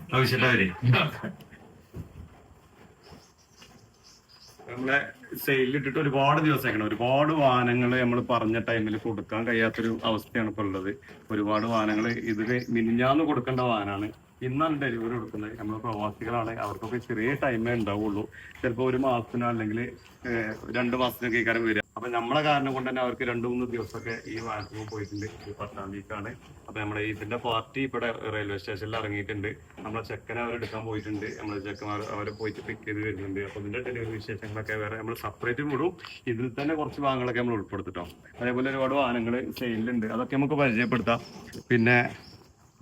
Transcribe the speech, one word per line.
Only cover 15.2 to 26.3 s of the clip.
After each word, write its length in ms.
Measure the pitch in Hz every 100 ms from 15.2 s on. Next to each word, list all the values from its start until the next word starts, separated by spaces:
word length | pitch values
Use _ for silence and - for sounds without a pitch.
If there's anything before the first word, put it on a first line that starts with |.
കൊടുക്കുന്നത്. 340 | 107 107 107 117
നമ്മൾ 140 | 107 110
പ്രവാസികളാണ്, 680 | 117 107 104 101 113 120 113 113
അവർക്കൊക്കെ 340 | 104 95 110 123 -
ചെറിയ 220 | 110 117 143
ടൈമേ 300 | 139 117 117 120
ഉണ്ടാവുള്ളൂ. 440 | 104 101 107 101 - - - -
ചിലപ്പോ 240 | 127 117 131
ഒരു 80 | 127 135
മാസത്തിനോ 400 | 120 113 120 120
അല്ലെങ്കിൽ, 280 | 117 107 113 123 - - - 123
ഏഹ്, 220 | 117 107 110 - 123
രണ്ട് 180 | 120 127
മാസത്തിനൊക്കെ 380 | 123 - 123 117
ഈ 40 | 113
കാര്യം 160 | 113 113
വരിക. 120 | 107 - -
അപ്പൊ 120 | 120
നമ്മളെ 260 | 117 117 147 151
കാരണം 260 | 143 135 131
കൊണ്ട് 120 | 127
തന്നെ 120 | 127
അവർക്ക് 200 | 123 113 123
രണ്ട് 160 | 120 123
മൂന്ന് 160 | 123 120
ദിവസമൊക്കെ 400 | 113 104 113 113 113 95
ഈ 20 | 110 113
വാഹനത്തിൽ 400 | 107 101 107 107
പോയിട്ടുണ്ട്. 340 | 110 98 104 107 -
ഇത് 80 | 104 104
പത്താം 320 | 104 104 98
തീയതിക്കാണ്. 360 | 101 98 107 101